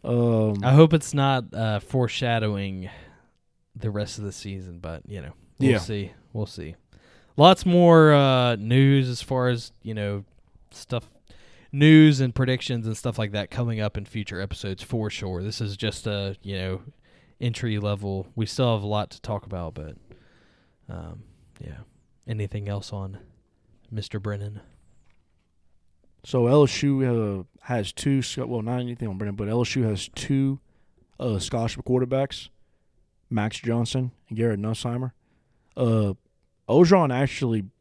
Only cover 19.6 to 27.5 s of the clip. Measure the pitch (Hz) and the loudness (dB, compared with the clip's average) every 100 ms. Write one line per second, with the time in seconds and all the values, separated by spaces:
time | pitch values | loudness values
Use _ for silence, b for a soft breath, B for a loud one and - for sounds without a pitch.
19.6 | 82 - 76 - _ b b b b b | -10 -12 -16 -16 _ b b b b b
20.6 | b b - 85 82 87 104 _ _ - | b b -16 -14 -14 -16 -20 _ _ -18
21.6 | - 67 - _ _ _ - 110 101 110 | -16 -16 -20 _ _ _ -10 -6 -6 -6
22.6 | 101 101 - 101 95 98 - _ _ _ | -6 -6 -6 -10 -10 -12 -20 _ _ _
23.6 | _ _ _ 110 - 107 101 101 101 104 | _ _ _ -10 -8 -8 -6 -8 -10 -12
24.6 | - _ _ _ _ _ _ _ _ _ | -20 _ _ _ _ _ _ _ _ _
25.6 | _ _ _ _ _ _ - 131 120 147 | _ _ _ _ _ _ -4 0 4 6
26.6 | 139 - 143 135 131 117 107 98 90 | 4 2 -2 0 0 0 -2 -6 -10